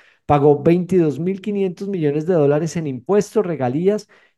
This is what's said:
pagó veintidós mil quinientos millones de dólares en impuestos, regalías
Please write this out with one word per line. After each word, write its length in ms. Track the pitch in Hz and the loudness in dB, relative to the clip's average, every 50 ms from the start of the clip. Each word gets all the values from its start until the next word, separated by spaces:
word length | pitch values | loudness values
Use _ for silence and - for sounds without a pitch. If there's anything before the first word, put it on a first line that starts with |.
| _ _ _ _ _ | _ _ _ _ _
pagó 360 | - 147 143 139 151 143 139 | 0 2 4 4 4 4 4
veintidós 600 | 131 165 170 185 175 175 190 180 165 151 127 139 | 4 2 2 2 0 0 2 2 2 2 0 -2
mil 200 | 170 185 190 190 | -4 -6 -6 -6
quinientos 460 | - 220 202 202 196 185 175 - 196 196 | -6 -6 -4 -2 -4 -4 -6 -8 -8 -8
millones 380 | 202 175 151 143 143 156 156 | -4 -2 -2 0 0 -2 -2
de 80 | 175 185 | 0 2
dólares 420 | 160 143 139 147 156 170 156 - | 2 4 2 2 0 -2 -4 -4
en 120 | 170 160 143 | -6 -6 -6
impuestos, 580 | 131 123 - - 196 208 208 - - 220 196 | -8 -8 -4 0 0 0 0 0 -2 -2 -2
regalías 640 | 175 160 135 127 123 131 156 180 196 214 214 - _ _ _ _ _ _ | -2 -4 -4 -2 -2 -2 0 0 0 0 0 -4 _ _ _ _ _ _